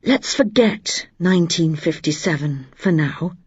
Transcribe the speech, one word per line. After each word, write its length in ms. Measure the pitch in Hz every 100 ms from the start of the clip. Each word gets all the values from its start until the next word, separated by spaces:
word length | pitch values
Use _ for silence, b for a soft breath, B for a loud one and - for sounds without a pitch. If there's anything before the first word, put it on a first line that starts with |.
Let's 320 | - 262 -
forget 720 | - 240 214 226 214 - - - _
nineteen 560 | 175 185 170 - 165
fifty-seven 920 | 151 - 156 - 147 - 151 147 139 131
for 160 | _ 196
now 460 | 165 147 143 170 180